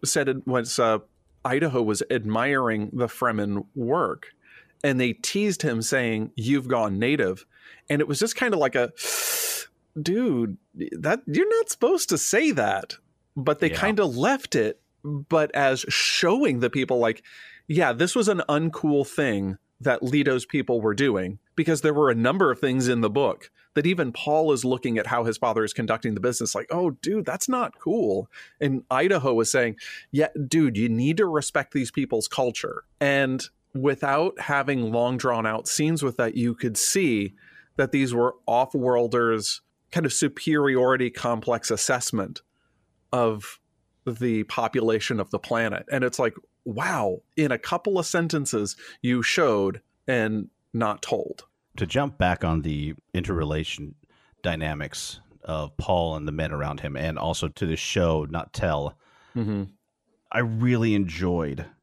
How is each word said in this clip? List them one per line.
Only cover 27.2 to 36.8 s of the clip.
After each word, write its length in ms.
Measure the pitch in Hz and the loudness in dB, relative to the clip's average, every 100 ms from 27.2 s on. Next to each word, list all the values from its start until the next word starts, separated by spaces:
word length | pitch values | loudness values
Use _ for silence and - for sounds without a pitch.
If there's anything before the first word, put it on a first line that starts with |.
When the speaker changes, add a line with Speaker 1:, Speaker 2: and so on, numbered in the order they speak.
| 147 | -2
Speaker 1:
that's 220 | 175 - | -6 -2
not 320 | 254 - - | -2 -4 -6
cool." 500 | 160 220 117 95 - - - - | -2 0 0 0 -4 -14 -20 -4
And 240 | 143 131 - | -2 -2 -2
Idaho 420 | 131 185 185 131 | 0 2 2 2
was 160 | 113 110 | 2 2
saying, 280 | 131 120 107 - - - | 2 0 -2 -14 -16 -4
"Yeah, 180 | 139 156 - 135 | 0 0 -2 0
dude, 280 | 165 143 104 | 4 4 2
you 140 | 117 | 0
need 260 | 113 135 165 | 2 2 2
to 80 | 190 | 2
respect 460 | 151 - 147 135 | 0 0 -2 -2
these 180 | 143 120 | -4 -2
people's 360 | - 127 113 - | -4 -2 -2 -2
culture." 560 | - 123 - - - - - | 0 0 -2 -8 -8 -14 -2
And 480 | 143 139 131 131 - _ _ | 2 2 2 -2 -6 _ _
without 640 | 131 139 135 139 139 185 - | -2 0 0 0 0 0 -4
having 500 | - 143 135 135 113 | -2 0 0 0 0
long 240 | 117 123 127 | 2 0 0
drawn 280 | 127 117 110 | 0 0 0
out 220 | 110 - | -2 -4
scenes 360 | - 156 160 | 0 0 2
with 140 | 139 117 | -2 0
that, 180 | 113 120 | -2 0
you 200 | 117 117 | -2 0
could 200 | 123 | -4
see 600 | 104 | 0